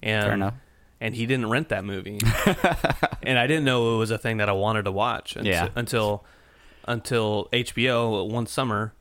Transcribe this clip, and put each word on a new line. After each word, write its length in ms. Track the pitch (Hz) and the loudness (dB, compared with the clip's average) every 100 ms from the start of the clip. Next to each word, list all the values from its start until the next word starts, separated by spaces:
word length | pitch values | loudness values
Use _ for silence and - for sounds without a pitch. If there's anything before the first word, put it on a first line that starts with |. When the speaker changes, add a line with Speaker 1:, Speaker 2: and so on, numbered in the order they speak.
Speaker 1:
And, 220 | 110 107 | -2 0
Speaker 2:
Fair 80 | 104 | 0
enough. 200 | 104 98 113 - _ - _ | 0 -2 -4 -14 _ -20 _
Speaker 1:
and 140 | 113 | -6
he 120 | 113 113 | -4 -2
didn't 240 | 131 110 | 0 0
rent 180 | 120 156 | -2 -2
that 140 | 101 | -4
movie. 360 | 98 98 92 104 | -4 -8 -8 0
Speaker 2:
<laughs> 60 | 113 110 - 185 - - - 120 - - | 2 4 2 2 0 2 0 0 -2 -2
Speaker 1:
And 180 | - 131 | 0 2
I 80 | 120 | 2
didn't 180 | 160 | 2
know 300 | 143 127 117 113 | 2 2 2 2
it 20 | |
was 120 | 110 | 0
a 60 | 110 | -2
thing 220 | 120 110 | -2 0
that 100 | 104 | 0
I 40 | |
wanted 320 | 98 101 107 | 2 2 0
to 80 | 101 | 0
watch 440 | 95 113 113 - - | 0 0 -2 -6 -4
until, 160 | 107 | 0
Speaker 2:
Yeah. 160 | 87 82 | 2 0
Speaker 1:
until, 500 | - 117 117 107 104 - - - - - - - | -2 -2 0 2 0 -6 -20 -20 -20 -20 -18 -6
until 640 | 117 - 120 110 107 - | -6 0 0 2 0 0
H 220 | 120 123 | -2 -2
B 160 | - 123 | 0 2
O 320 | 120 117 107 | 2 2 0
one 220 | 95 117 117 | -2 -2 -4
summer 480 | - 131 107 110 - | -2 0 0 -2 -6